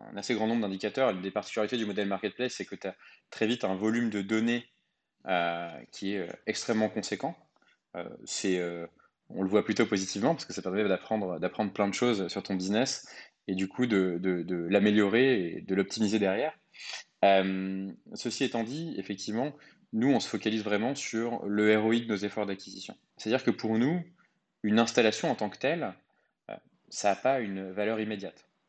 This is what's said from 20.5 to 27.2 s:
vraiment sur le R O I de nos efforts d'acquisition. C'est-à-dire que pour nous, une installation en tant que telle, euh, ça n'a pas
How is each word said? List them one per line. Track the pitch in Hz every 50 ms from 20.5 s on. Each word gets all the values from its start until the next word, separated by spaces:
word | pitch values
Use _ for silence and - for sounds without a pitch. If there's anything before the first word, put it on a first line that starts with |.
| 107 113 104
vraiment | 104 104 101 110 123 143
sur | - - - - 110 117 120 117 - -
le | 98 104 104 107 107 107 107
R | 110
O | 113 113
I | 120
de | 117 113
nos | 110
efforts | 95 98 101 - 107 104
d'acquisition. | 98 98 95 - - 98 95 - - - - _ _ _ _
C'est-à-dire | - 107 113 131 -
que | -
pour | 110 - - 110 110 110
nous, | 120 139 165 180 170 - - _ _ _ _ _ _ _ _ _
une | - 104 104 113
installation | 117 117 - - 117 110 107 - - 165
en | 127
tant | - 107 104
que | - -
telle, | - 131 160 175 143 104 - - _ _ _ _ _ _ _ _ _ -
euh, | - - - _ _ _ _ _
ça | - - - 104
n'a | 98
pas | 95